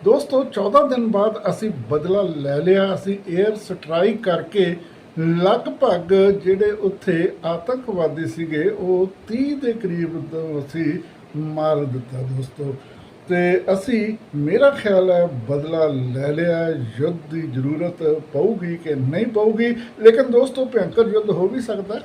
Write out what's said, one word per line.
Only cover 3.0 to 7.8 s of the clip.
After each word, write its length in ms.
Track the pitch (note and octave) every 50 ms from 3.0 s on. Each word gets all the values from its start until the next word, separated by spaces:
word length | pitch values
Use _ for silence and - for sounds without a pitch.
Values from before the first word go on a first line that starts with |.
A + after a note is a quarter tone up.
| - G3 G3 G3+ - -
ਏਅਰ 280 | E3 F3 G3+ G#3+ A3
ਸਟ੍ਰਾਈਕ 640 | G#3 - - F#3+ - - D3 D#3+ E3 F3+ A3 A#3 A3+ -
ਕਰਕੇ 520 | F#3+ E3+ D#3+ C#3+ - - G#3 F#3 E3+ F3 E3+ - - - - - - - -
ਲਗਭਗ 960 | D#3+ E3 E3 E3+ F3 F#3+ A3 A#3+ - - C4+ - C#4+ A#3+ F#3+ F3 E3+ E3+ G3 F#3+ G3 G3+ G3 - -
ਜਿਹੜੇ 260 | F#3 F#3+ F#3+ G#3+ G#3
ਉੱਥੇ 640 | G#3 - - F#3+ F#3 - - - F3 E3 E3+ F#3+ - - -
ਆਤੰਕਵਾਦੀ 840 | E3 E3+ E3+ - - B3+ B3+